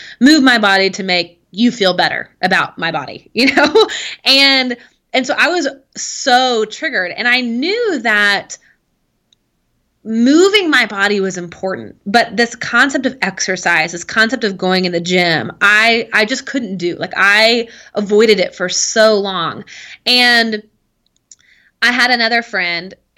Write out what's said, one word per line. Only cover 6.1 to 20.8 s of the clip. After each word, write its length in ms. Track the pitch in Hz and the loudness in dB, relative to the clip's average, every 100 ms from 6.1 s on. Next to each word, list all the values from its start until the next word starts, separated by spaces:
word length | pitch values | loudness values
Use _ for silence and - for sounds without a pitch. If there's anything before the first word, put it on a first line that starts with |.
| - 277 247 254 233 214 | -6 2 2 2 0 -4
triggered, 460 | - 311 233 175 | -6 -6 -4 -4
and 180 | - 240 | -4 0
I 100 | 247 | 0
knew 600 | 247 233 311 440 453 302 | 0 -4 -2 -2 -2 -2
that 560 | 226 208 202 196 - - _ _ _ _ _ _ _ _ _ _ _ _ _ _ 214 | 0 0 2 0 -4 -18 _ _ _ _ _ _ _ _ _ _ _ _ _ _ -6
moving 600 | 226 240 311 392 415 359 | 0 4 6 6 4 2
my 160 | 262 220 | 2 0
body 340 | 202 202 208 | 0 0 0
was 160 | 190 185 | -2 -4
important, 600 | 175 - 190 175 110 - 202 | -12 -10 -8 -8 -12 -14 0
but 320 | 233 - 202 | 0 0 0
this 180 | 233 - | -2 -4
concept 520 | - 233 269 285 247 | -2 2 2 0 -4
of 100 | - | -4
exercise, 680 | 190 190 - 185 185 170 165 | -6 -4 -6 -2 0 0 0
this 120 | 170 | -6
concept 400 | - 226 226 247 | -6 0 0 0
of 120 | 220 190 | -4 -2
going 300 | 185 185 180 | 0 0 0
in 60 | |
the 100 | 175 | -4
gym, 500 | 170 185 175 160 110 - | 0 0 2 0 -4 0
I, 460 | 202 208 226 233 - | 2 4 4 0 0
I 120 | 208 214 | -2 0
just 200 | 254 - | -4 -6
couldn't 320 | 285 220 190 | -6 -6 -6
do. 180 | 175 175 | -6 -6
Like, 160 | 175 - | -8 0
I 520 | 196 208 220 233 233 - - - | 2 4 4 2 -4 -12 -10 -8
avoided 440 | 202 208 226 202 | 0 2 4 2
it 140 | 175 | 0
for 160 | - 180 | -4 -6
so 460 | - - 226 220 208 | -4 -2 2 4 2
long. 460 | 196 185 165 - - - - - - | -2 -4 -6 -8 -16 -20 -20 -10 -2
And 560 | 247 247 240 226 214 - _ | 2 4 2 0 -4 -10 _